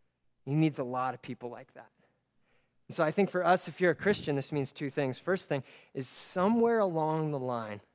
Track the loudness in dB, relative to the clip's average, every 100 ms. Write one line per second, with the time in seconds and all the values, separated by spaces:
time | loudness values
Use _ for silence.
0 | _ _ _ _ -2 2 2 2 -4 -2
1 | -2 -4 -10 -10 -10 -12 -18 -20 -20 _
2 | _ _ _ _ _ _ _ _ -10 0
3 | 0 4 2 2 4 4 2 0 2 2
4 | 2 0 0 -2 0 -2 -4 -4 -6 -2
5 | -2 -2 -2 -2 -2 -6 -6 -20 -14 -8
6 | -6 -6 -4 0 2 4 4 4 2 0
7 | 0 0 0 -2 -2 -4 -6 -10 _